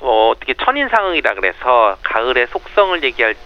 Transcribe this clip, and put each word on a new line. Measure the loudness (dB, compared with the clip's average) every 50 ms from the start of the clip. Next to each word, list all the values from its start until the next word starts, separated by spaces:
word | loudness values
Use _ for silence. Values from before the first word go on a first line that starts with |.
어, | -2 0 2 4 4 2
어떻게 | 2 0 -2 -6 -6
천인상응이라 | -4 -2 -2 -2 -2 -2 0 0 0 0 0 -2 -2 -2 -2 -2
그래서 | -2 -2 -4 -4 -2 0 2 4 4 4 2 2 -2 -4
가을의 | -4 -2 -2 0 0 0 0 0 -2
속성을 | -4 -8 -10 -4 0 0 2 2 0 -2 -2
얘기할 | -4 -2 0 -2 -2 -2 -4 -4